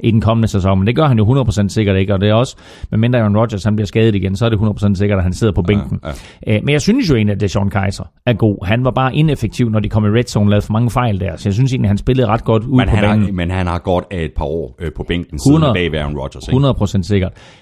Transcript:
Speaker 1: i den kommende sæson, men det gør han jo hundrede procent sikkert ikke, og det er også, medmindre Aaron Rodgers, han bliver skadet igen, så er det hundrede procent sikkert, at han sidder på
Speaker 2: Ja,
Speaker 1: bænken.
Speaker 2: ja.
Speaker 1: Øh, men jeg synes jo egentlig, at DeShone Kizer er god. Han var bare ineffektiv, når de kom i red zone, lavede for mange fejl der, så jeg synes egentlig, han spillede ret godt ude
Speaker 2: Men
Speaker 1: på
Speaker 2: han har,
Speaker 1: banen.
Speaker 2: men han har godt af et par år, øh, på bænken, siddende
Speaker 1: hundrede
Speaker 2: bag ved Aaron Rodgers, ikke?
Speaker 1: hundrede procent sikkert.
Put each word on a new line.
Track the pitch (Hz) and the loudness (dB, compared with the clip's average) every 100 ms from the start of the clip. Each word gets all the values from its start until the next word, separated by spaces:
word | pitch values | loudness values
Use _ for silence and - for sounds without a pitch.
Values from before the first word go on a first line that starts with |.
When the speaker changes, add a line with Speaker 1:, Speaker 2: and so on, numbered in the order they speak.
Speaker 1:
i | 120 | 0
den | 110 | 2
kommende | 107 113 110 | 2 2 0
sæson, | 101 95 95 | 0 2 2
men | 101 | 2
det | 123 | 2
gør | 156 | 2
han | 117 | 4
jo | |
hundrede | 107 139 | 4 2
procent | 110 104 98 | 0 0 0
sikkert | 110 101 95 | 0 0 2
ikke, | 98 | 0
og | 98 | 2
det | 104 | 2
er | |
også, | 110 131 - - - - | 2 0 -6 -20 -16 -4
medmindre | 110 117 123 | 0 2 2
Aaron | 107 104 | 2 2
Rodgers, | 113 104 | 0 -2
han | 107 107 | -2 -2
bliver | 101 | -2
skadet | 113 113 | 2 2
igen, | 101 95 98 | 2 -2 0
så | |
er | 117 | 0
det | 107 | 0
hundrede | 107 | 0
procent | 101 104 95 | 0 0 0
sikkert, | 101 98 | 0 0
at | |
han | 90 | 0
sidder | 87 113 | 0 0
på | 98 90 | 0 0
Speaker 2:
Ja, | |
Speaker 1:
bænken. | 104 67 - 78 71 - - - | 0 -2 -8 -8 -12 -16 -10 -2
Speaker 2:
ja. | 107 | -2
Speaker 1:
Øh, | |
men | 131 | 2
jeg | 147 | 0
synes | - 262 196 | 2 0 2
jo | |
egentlig, | 120 107 | 2 2
at | 98 | 0
DeShone | 101 104 98 | -2 -2 -2
Kizer | 101 98 - - _ - | -2 -2 -4 -10 _ -2
er | |
god. | 104 110 101 92 | 2 2 0 -2
Han | 113 | 0
var | 135 | 0
bare | 127 131 143 | 0 -2 0
ineffektiv, | 156 135 107 - 120 | 0 0 -4 -2 0
når | 107 | 0
de | 104 | 0
kom | 110 | 0
i | 104 | 2
red | 113 | 2
zone, | 120 113 104 | 0 0 2
lavede | 104 - | 2 2
for | |
mange | 107 120 | 0 0
fejl | 120 123 98 | 0 -2 -2
der, | 95 82 | -4 -4
så | 104 | -2
jeg | |
synes | 98 131 | 0 0
egentlig, | 127 113 | 0 0
han | 101 | 0
spillede | - 127 113 | 0 0 2
ret | 110 | 0
godt | - 113 | 0 0
ude | 123 127 | 2 0
Speaker 2:
Men | - | 2
Speaker 1:
på | 110 | 2
Speaker 2:
han | |
har, | 104 107 | 2 2
Speaker 1:
banen. | 101 92 | 0 -2
Speaker 2:
men | 85 | -4
han | 92 90 | -2 -2
har | 85 | -4
godt | 98 87 - | -2 -2 -2
af | 92 | -6
et | 80 - | -6 -4
par | |
år, | 73 82 65 62 | -4 -4 -8 -8
øh, | 82 - | -10 -8
på | 85 | -6
bænken, | 87 85 73 | -6 -6 -2
siddende | 135 156 - | 2 4 4
Speaker 1:
hundrede | |
Speaker 2:
bag | 90 85 | 0 -2
ved | 78 | -2
Aaron | 73 71 | -4 -6
Rodgers, | 67 - | -8 -10
ikke? | - | -2
Speaker 1:
hundrede | 123 139 | 0 2
procent | 113 101 95 85 | 0 0 -2 0
sikkert. | 101 90 - - - | 0 -2 -6 -20 -18